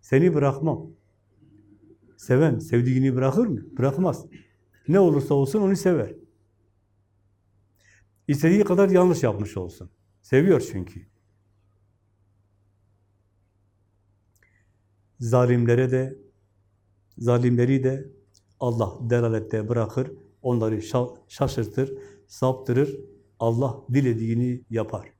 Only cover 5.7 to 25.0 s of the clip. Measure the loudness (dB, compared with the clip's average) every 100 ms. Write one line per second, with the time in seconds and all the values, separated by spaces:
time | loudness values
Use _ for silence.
5.7 | 2 2 0 -2 -10 -20 _ _ _ _
6.7 | _ _ _ _ _ _ _ _ _ _
7.7 | _ _ _ _ _ -4 0 4 4 4
8.7 | 4 4 6 4 2 0 -2 -8 -8 -10
9.7 | -14 -20 _ _ _ _ 2 4 2 0
10.7 | -8 -10 -14 -20 _ _ _ _ _ _
11.7 | _ _ _ _ _ _ _ _ _ _
12.7 | _ _ _ _ _ _ _ _ _ _
13.7 | _ _ _ _ _ _ _ _ _ _
14.7 | _ _ _ _ _ 0 2 4 4 4
15.7 | 2 2 -2 -4 -10 -20 _ _ _ _
16.7 | _ _ _ _ -6 0 2 2 2 2
17.7 | 2 0 -4 -12 -20 _ _ _ _ -4
18.7 | -2 -4 -4 -2 0 2 -2 -4 -6 -4
19.7 | -4 -2 -4 -8 -10 -20 _ -4 -2 -2
20.7 | -4 -4 -4 -4 -10 _ -4 -4 -2 -6
21.7 | -4 -6 -6 -16 -20 _ -4 -2 -2 -2
22.7 | 0 -2 -4 -16 -20 _ _ -2 0 -4
23.7 | -6 -2 0 0 -2 -2 -2 -2 -6 -6
24.7 | -6 -4 -8